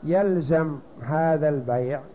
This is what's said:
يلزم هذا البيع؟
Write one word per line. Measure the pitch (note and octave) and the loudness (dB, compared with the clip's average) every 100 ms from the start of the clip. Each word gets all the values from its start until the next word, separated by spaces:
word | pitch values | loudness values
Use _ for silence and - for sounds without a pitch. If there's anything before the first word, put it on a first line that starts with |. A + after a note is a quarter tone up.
يلزم | D3+ F3+ G3+ F3+ C#3 D#3+ D#3+ C#3 - - | 0 2 2 0 2 2 0 -4 -12 -12
هذا | A#2+ D#3 E3 D#3 D3+ | -4 0 2 2 2
البيع؟ | C#3+ A#2+ A#2+ B2 C#3 - | 0 0 -2 -2 -6 -10